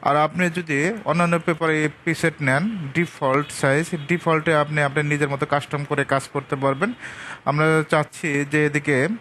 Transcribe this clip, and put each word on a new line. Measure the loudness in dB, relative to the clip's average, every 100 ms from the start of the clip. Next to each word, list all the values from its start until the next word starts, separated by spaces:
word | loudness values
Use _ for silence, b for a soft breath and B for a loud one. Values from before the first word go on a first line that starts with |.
| 2
আর | 2 2
আপনি | 2 -2 -2
যদি | -2 0 0 -2 -2
অন্যান্য | 0 2 2 0
পেপারে | 0 0 2 0 -4
প্রিসেট | -4 0 0 0 0
নেন, | 2 0 -4 -4 -2
ডিফল্ট | -2 -2 0 0 -2 0
সাইজ, | 2 2 0 -6 -2
ডিফল্টে | -2 2 0 2 2
আপনি | 2 0 0
আপনার | 0 -2
নিজের | 0 0
মতো | -2 0
কাস্টম | -2 -2 -6 -4
করে | -2 0
কাজ | 0 0 -8
করতে | -6 -2
পারবেন। | 0 0 -2 -4 B B B B -2
আমরা | 2 4 2 2
চাচ্ছি | 0 0 -4 -2 -2 0
যে | 2 2
এদিকে | 0 0 2 2 -2